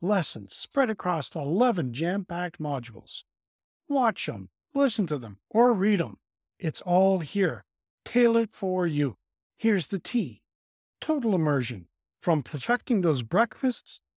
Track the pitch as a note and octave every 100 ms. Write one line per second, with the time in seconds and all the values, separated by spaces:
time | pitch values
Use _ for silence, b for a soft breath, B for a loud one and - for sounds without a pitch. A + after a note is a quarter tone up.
0 | F3+ G3+ D#3 A2 G2+ - - C#4 A#3+ G#3
1 | F3+ E3 C3+ E3 C#3+ F#3 B3+ F#3+ B2+ A#2+
2 | E3+ G3 F#3 F3 F3 - D3+ C#3 A#2 A2
3 | - - - _ _ _ _ _ - C#4
4 | A#3 - - A2 F#2 _ _ C#4 C#4 -
5 | F3 C#3+ A2+ G2+ _ A3 B3 G#3 G#3 G3
6 | A#2+ - _ _ _ - E3 - F3+ F3+
7 | F#3+ F#3+ D3+ G3+ F3+ A2+ _ _ _ _
8 | - B3 A#3 A3+ A3 - F#3+ F#3 F3 D3
9 | C#3+ - _ _ _ _ A3+ G3 - G3
10 | - A#3+ D3 G2+ _ _ _ _ _ -
11 | - D4+ A#3 F#3 D3+ C#3+ A#2 G#2+ E2+ _
12 | _ _ - D#3 - C#3 - A#3+ - A3
13 | F3 C3+ A2+ F3+ A3+ - C4 - - -
14 | _